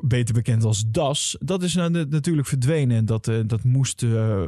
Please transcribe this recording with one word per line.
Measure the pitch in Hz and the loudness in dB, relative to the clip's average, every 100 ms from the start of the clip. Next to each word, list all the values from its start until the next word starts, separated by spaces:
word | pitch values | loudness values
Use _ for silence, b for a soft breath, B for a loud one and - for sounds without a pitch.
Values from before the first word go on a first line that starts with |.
beter | 127 123 117 | 0 0 2
bekend | 113 113 113 | 0 0 2
als | 110 104 110 | 2 0 -2
das. | 113 147 131 - - | 0 0 -2 -4 -6
Dat | 139 185 | -4 -2
is | 180 | -2
nou | 165 170 | 0 0
net | 170 147 | 0 0
natuurlijk | 151 147 160 139 | -2 0 0 0
verdwenen | 135 123 160 135 117 | 0 2 2 2 2
en | 107 | 2
dat, | 110 - | 0 0
eh, | 113 110 | -2 0
dat | 113 | 0
moest, | 123 127 127 - | 2 2 0 -2
eh, | 120 113 110 101 | 0 0 0 0